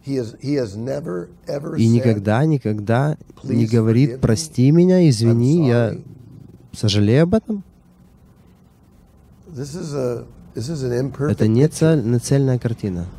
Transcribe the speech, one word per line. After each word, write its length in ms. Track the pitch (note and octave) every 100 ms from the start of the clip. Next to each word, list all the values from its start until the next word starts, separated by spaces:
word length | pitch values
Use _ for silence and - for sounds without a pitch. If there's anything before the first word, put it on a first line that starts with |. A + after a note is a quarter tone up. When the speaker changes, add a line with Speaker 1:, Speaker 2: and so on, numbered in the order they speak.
| -
Speaker 1:
He 100 | C3+
has, 180 | A#2 A#2+
he 140 | C3 C#3+
has 200 | A#2 G2+
never, 540 | A#2+ C#3 E3+ F3+ - - -
ever 280 | C#3+ D3+ D3
Speaker 2:
и 80 | A2+
Speaker 1:
said, 40 |
Speaker 2:
никогда, 520 | A#2 A2+ G#2+ G2+ A2 D#3
никогда 680 | D3 G#2+ G#2+ G#2 A#2 D3 D3+ - -
не 220 | - A#2 A2+
Speaker 1:
"Please 60 |
Speaker 2:
говорит: 380 | A#2 A2 A2+ C#3
Speaker 1:
forgive 60 | C3
me. 40 |
Speaker 2:
Прости 520 | - G#2+ - - B2+
меня, 360 | E3 F3+ F#3 E3
извини, 520 | A2 A#2 A#2 B2 E3+
Speaker 1:
I'm 60 | C#3+
Speaker 2:
я 220 | A#2+ A2+
Speaker 1:
sorry." 120 | - - - - - - - -
Speaker 2:
сожалею 500 | - G#2+ G2+ G#2 B2+
об 120 | E3+ A3
этом. 280 | - G#3 - _ _ _ - _ _ _ _ _ _ _ _ _ _ _ _ - -
Speaker 1:
This 280 | D3 C#3 E3
is 180 | E3
a, 320 | C#3+ B2+ A#2+ A#2+ - - -
this 140 | A#2
is 140 | D#3+
an 80 | B2+
imperfect 400 | A#2+ C3+ - D3
Speaker 2:
Это 160 | - G#2+
не 160 | A2
Speaker 1:
picture. 60 | D3+
Speaker 2:
цель, 320 | - D#3+ D#3+
не 160 | A2 A#2+
цельная 380 | - C#3 C3+ B2
картина. 480 | A#2 A#2 G#2 F2+ F2